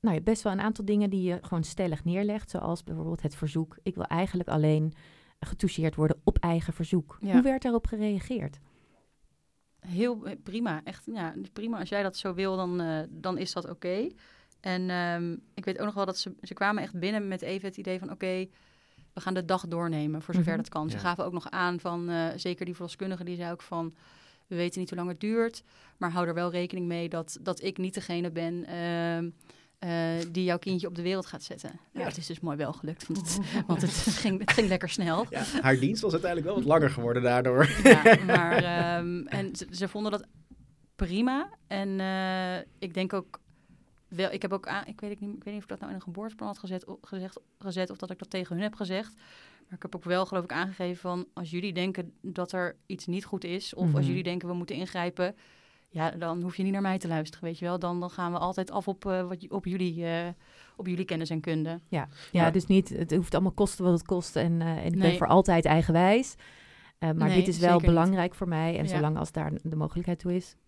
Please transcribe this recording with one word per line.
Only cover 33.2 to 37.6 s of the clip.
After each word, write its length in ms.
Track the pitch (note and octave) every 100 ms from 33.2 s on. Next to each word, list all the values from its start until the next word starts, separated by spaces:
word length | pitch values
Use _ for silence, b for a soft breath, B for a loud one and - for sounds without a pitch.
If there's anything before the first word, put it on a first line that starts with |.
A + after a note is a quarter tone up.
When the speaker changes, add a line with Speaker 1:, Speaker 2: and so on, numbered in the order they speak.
Speaker 2:
het, 180 | E3 F3+ E3+
<laughs> 140 | E3+ -
want 160 | E3+
het 80 | F3+
ging, 500 | - - - A3 F#3+
het 120 | G#3
ging 160 | - G#3+
lekker 200 | F#3 F3
snel. 380 | - F3 E3 A#3+
Speaker 3:
Ja, 120 | - G#3 C#4
haar 180 | C3 C3+
dienst 240 | C3 G#3+
was 100 | A3
uiteindelijk 400 | E3 F3+ E3+ D#3+
wel 80 | G3+
wat 80 | C3
langer 220 | D#3+ D3
geworden 320 | - A#2 A#2+
daardoor. 460 | B2 A#2+ B2+ B2